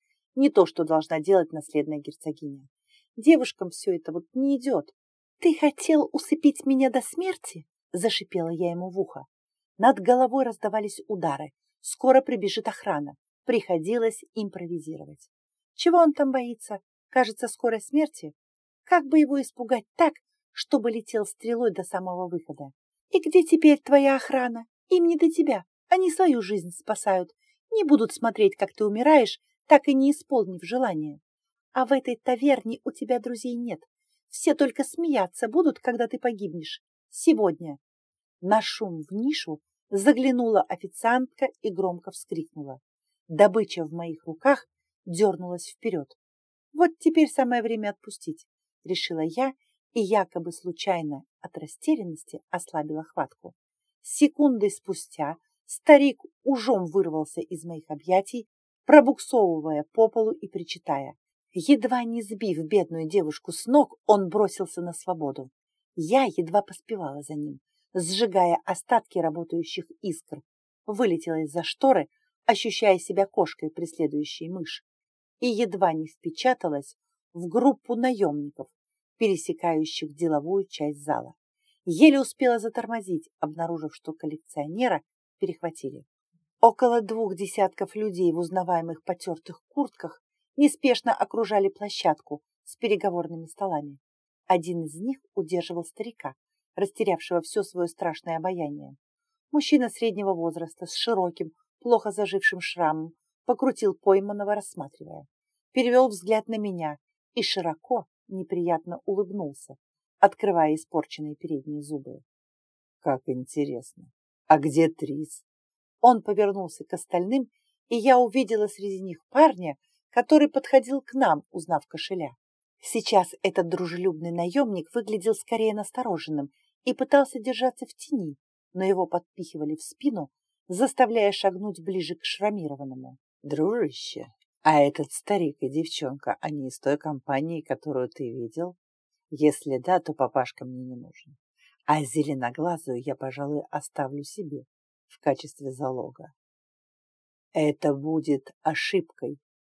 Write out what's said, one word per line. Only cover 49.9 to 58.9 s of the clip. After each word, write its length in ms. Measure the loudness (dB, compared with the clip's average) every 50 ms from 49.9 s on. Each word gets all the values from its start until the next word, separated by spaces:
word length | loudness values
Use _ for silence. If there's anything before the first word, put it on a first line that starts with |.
и 80 | _ -4
якобы 520 | -2 2 2 0 0 0 -4 -8 -8 -8
случайно 720 | -10 -10 -10 -10 -10 -4 -2 -2 -2 -2 -2 -6 -8 -8 -12 _ _ _
от 180 | -20 -16 -14 -14
растерянности 800 | -14 -14 -16 -4 0 0 0 0 -2 -6 -10 -12 -14 -18 -18 -20 -10 _
ослабила 540 | -8 -8 -8 -6 -6 -6 -6 -6 -6 -8 -10
хватку. 500 | -8 _ -6 -6 -6 _ _ -20 -20 -20 _ _ _ _ _ _ _ _ _
Секундой 680 | _ -12 0 2 2 2 2 2 2 2 2 2 0 -2
спустя 640 | -2 -4 -8 -10 -10 -10 -10 -14 -8 -6 -6 -6 -6 -10 _ _ _ _ _
старик 580 | -16 -14 0 8 10 10 10 10 6 2 -2 -8 -20 _ _
ужом 440 | _ -2 -2 0 0 0 0 0 -2
вырвался 560 | 0 0 0 0 2 -2 -4 -4 -6 -8 -10
из 220 | -10 -8 -10 -12 -10
моих 200 | -12 -14 -14 -12 -12
объятий, 580 | -14 -10 0 2 2 2 2 0 -6 -10 -12 -12 _ _ _ _ _ _ _
пробуксовывая 1000 | 8